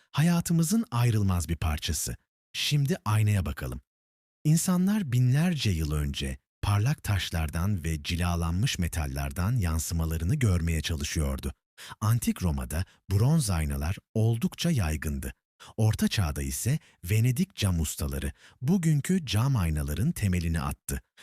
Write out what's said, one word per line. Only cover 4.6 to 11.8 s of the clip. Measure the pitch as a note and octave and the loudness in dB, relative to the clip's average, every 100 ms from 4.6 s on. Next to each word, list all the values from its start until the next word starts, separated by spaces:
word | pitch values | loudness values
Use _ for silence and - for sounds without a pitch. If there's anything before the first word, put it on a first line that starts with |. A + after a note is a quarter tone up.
| - F3+ F#3+ G#3+ D#3 | 4 2 2 0 0
binlerce | B2 B2+ C3+ F3+ D#3 A#2 | 2 4 4 2 0 0
yıl | E2 D#2 | 0 0
önce | D2+ C#2+ C2+ C#2 C2+ _ _ | 0 -2 -2 -6 -8 _ _
parlak | - G2+ A#2 D#3 | 0 2 2 -2
taşlardan | - G2 - E2+ D#2 D#2+ F#2 G2 | -2 -2 -2 -2 -2 -2 -2 -2
ve | D#2 D#2+ | -2 -4
cilalanmış | D2 E2+ F2 E2+ E2+ F2 C3+ - | -4 -2 0 0 0 0 -2 -2
metallerden | E2 E2+ C#2+ C2+ C#2 C#2 F#2 B2+ | -2 -2 -4 -4 -6 -2 -2 0
yansımalarını | F2 D#2+ - E2+ D#2+ D#2+ E2+ D3+ | 0 0 -2 -2 0 0 0 2
görmeye | A#2 F2 E2 D#2+ | 2 2 2 0
çalışıyordu. | - D#2 C#2+ E2 C#2+ C2+ C#2 - _ - | -2 -4 -4 -2 -2 -2 -6 -10 _ -20